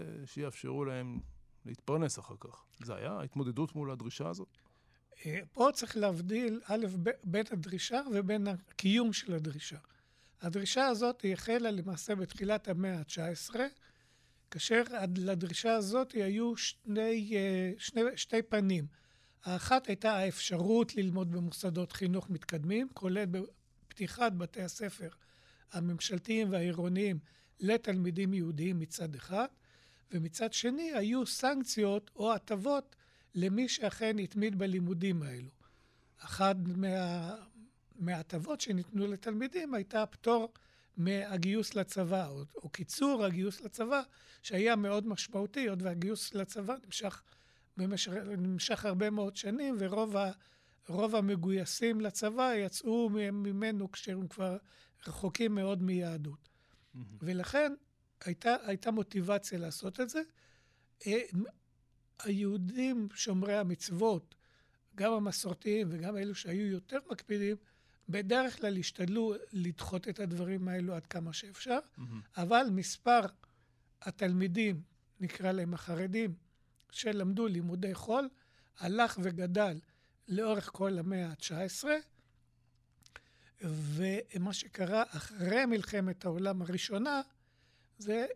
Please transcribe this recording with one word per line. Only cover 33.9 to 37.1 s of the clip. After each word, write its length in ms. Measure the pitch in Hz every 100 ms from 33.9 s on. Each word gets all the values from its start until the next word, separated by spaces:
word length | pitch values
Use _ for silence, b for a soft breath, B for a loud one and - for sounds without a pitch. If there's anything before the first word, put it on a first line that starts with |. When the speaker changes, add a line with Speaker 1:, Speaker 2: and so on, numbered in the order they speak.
| - 220 214
Speaker 2:
התמיד 400 | 190 208 220 196
בלימודים 640 | 196 185 175 180 190 175
האלו. 260 | 143 123 131 - b b b b b _
אחד 380 | - - 196 190 175
מה-, 680 | 180 190 185 180